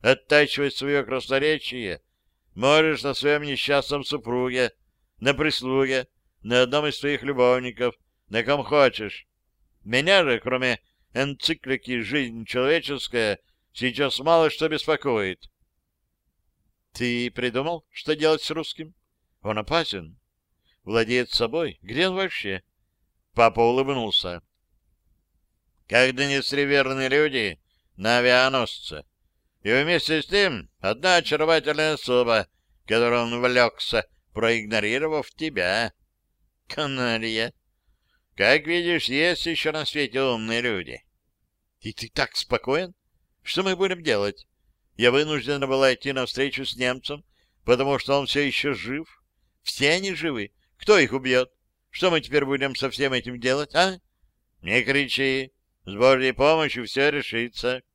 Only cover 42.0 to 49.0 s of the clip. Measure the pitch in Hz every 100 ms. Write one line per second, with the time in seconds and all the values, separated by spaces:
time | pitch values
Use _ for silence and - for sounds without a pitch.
42 | 113 - 135 - - 120 - 143 185 -
43 | _ _ _ _ - - 190 185 190 180
44 | 156 107 101 101 - _ _ _ _ -
45 | 120 131 151 151 120 139 135 135 135 123
46 | 139 131 123 - 139 - 135 120 127 127
47 | - 147 _ _ _ _ - 117 135 139
48 | - 139 131 143 143 - 147 117 95 139